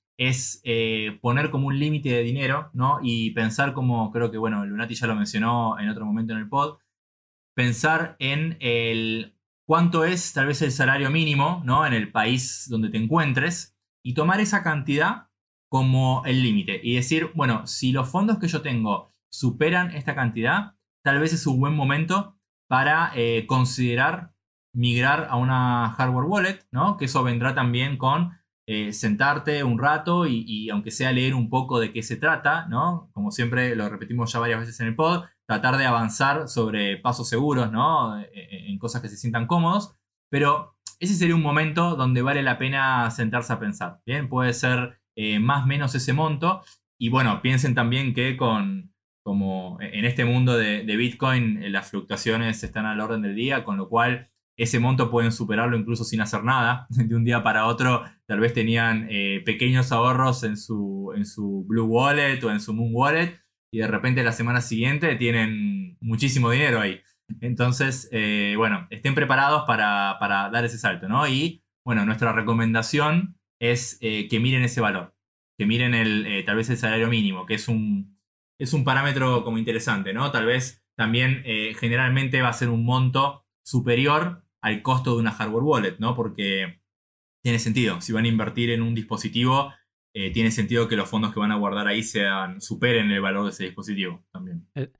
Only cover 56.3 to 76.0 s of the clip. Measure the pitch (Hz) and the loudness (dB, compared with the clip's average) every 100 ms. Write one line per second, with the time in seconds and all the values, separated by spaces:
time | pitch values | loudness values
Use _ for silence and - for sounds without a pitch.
56.3 | 104 113 131 117 127 - 120 113 117 113 | -2 0 2 2 0 -2 0 2 2 2
57.3 | 120 110 110 110 117 127 120 - - - | 2 2 2 2 2 2 2 -2 -16 -6
58.3 | 104 117 120 110 117 117 110 110 101 98 | 0 2 2 2 2 2 0 -2 -2 -2
59.3 | 98 113 110 123 127 127 120 123 127 131 | -2 -2 0 2 2 2 2 4 4 2
60.3 | 123 113 104 - 107 101 98 98 101 101 | 0 -2 -6 -6 -6 -4 -6 -6 -6 -6
61.3 | - 101 98 95 113 113 117 139 147 143 | -6 -6 -4 -2 0 2 4 4 2 2
62.3 | 127 117 104 107 110 117 117 139 160 170 | 0 -2 -2 -2 -2 -2 2 2 2 0
63.3 | - _ _ _ 113 110 107 127 127 120 | -4 _ _ _ -4 -2 0 2 2 2
64.3 | 117 117 123 117 113 123 147 160 123 120 | 0 0 0 0 0 0 0 0 0 2
65.3 | 117 110 107 104 98 92 - 113 113 139 | 2 0 0 -2 -2 -6 -8 -4 0 0
66.3 | 131 117 127 147 113 101 95 _ _ - | 2 2 4 2 2 0 -4 _ _ -16
67.3 | 107 123 123 123 127 135 127 - 113 104 | -8 -4 0 2 2 0 -2 -4 -2 0
68.3 | 104 101 104 110 98 87 107 139 135 139 | 0 0 2 2 0 -6 -6 -2 0 2
69.3 | 135 139 151 151 110 107 101 98 98 101 | 4 4 2 2 2 2 2 0 -2 0
70.3 | 98 98 120 117 117 107 87 95 123 147 | 0 0 -2 -2 -2 -4 -4 -2 0 0
71.3 | 131 165 165 _ _ 123 110 101 110 117 | 0 -2 -6 _ _ -4 0 0 0 0
72.3 | 110 110 113 113 113 110 147 151 165 190 | 0 0 2 2 0 0 0 2 2 0
73.3 | - _ - 117 120 - - 113 107 104 | -6 _ -4 0 0 -2 -6 -4 -2 0
74.3 | 113 123 131 123 120 107 95 87 _ _ | 0 2 2 0 0 0 0 -6 _ _
75.3 | _ _ - 101 117 123 117 | _ _ -2 0 2 2 2